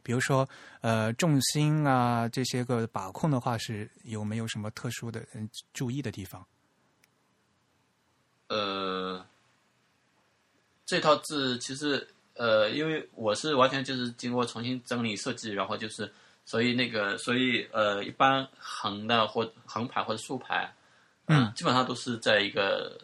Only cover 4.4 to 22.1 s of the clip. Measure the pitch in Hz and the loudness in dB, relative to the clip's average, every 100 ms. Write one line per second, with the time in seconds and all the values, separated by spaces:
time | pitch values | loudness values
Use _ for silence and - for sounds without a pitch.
4.4 | 113 110 107 - 127 117 117 113 117 117 | -4 -4 -6 -6 -6 -6 -8 -8 -10 -10
5.4 | 110 - - - 131 131 127 101 95 92 | -10 -10 -16 -6 -4 -4 -4 -6 -10 -12
6.4 | 87 _ _ _ _ _ _ _ _ _ | -20 _ _ _ _ _ _ _ _ _
7.4 | _ _ _ _ _ _ _ _ _ _ | _ _ _ _ _ _ _ _ _ _
8.4 | - 107 101 98 95 92 92 92 92 _ | -6 -2 -2 -2 -2 -4 -4 -8 -12 _
9.4 | _ _ _ _ _ _ _ _ _ _ | _ _ _ _ _ _ _ _ _ _
10.4 | _ _ _ _ - 180 156 147 - 151 | _ _ _ _ -4 2 6 4 2 -2
11.4 | 135 120 - 135 147 135 - _ _ - | -2 -2 -4 -4 -2 -2 -4 _ _ -4
12.4 | 117 110 107 123 156 160 - - 110 107 | 4 4 4 2 -2 -2 -6 -4 0 0
13.4 | 156 143 131 135 131 131 123 120 123 123 | 2 4 4 4 -2 -4 -4 -6 -2 0
14.4 | 120 113 120 127 - 120 117 104 - 143 | -2 -2 -4 -4 -4 -2 -2 -2 -6 -6
15.4 | 113 98 98 104 110 - 101 - - _ | -6 -4 -2 -4 -6 -8 -10 -10 -20 _
16.4 | - 110 120 120 123 113 101 95 - 123 | -4 0 2 2 0 0 -2 -2 0 2
17.4 | 127 117 - 110 107 101 101 - 135 135 | 2 0 0 0 2 0 -4 2 4 4
18.4 | 131 - - - 107 101 110 117 107 117 | 0 -10 -12 -6 -6 -4 0 2 2 0
19.4 | 113 - - 107 117 - 104 110 - 131 | -4 -6 -10 -6 -4 -2 -2 -4 -6 -8
20.4 | - - 90 - _ _ _ _ - 151 | -4 -4 -4 -10 _ _ _ _ 2 4
21.4 | 117 110 170 127 127 127 - | 4 0 2 2 2 -2 -4